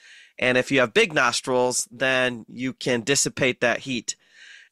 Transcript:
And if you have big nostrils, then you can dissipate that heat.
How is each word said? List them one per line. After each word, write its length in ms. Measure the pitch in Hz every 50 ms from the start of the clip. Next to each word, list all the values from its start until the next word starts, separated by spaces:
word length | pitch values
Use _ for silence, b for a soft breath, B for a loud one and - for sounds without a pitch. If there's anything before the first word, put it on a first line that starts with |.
| B B B B B B B -
And 220 | - 127 123 127
if 120 | 123 -
you 80 | 139 135
have 140 | 123 117 -
big 180 | 208 226 180
nostrils, 760 | 151 147 131 120 120 - - 139 127 123 123 127 123 - - -
then 540 | 120 117 135 131 131 127 127 127 123 113 - -
you 260 | - 113 127 131 120
can 280 | - - 135 127 117
dissipate 600 | 107 135 139 - - 143 - - 147 127 117 -
that 180 | 123 120 113 -
heat. 360 | - 139 127 117 - - - B B B B B B B B B B B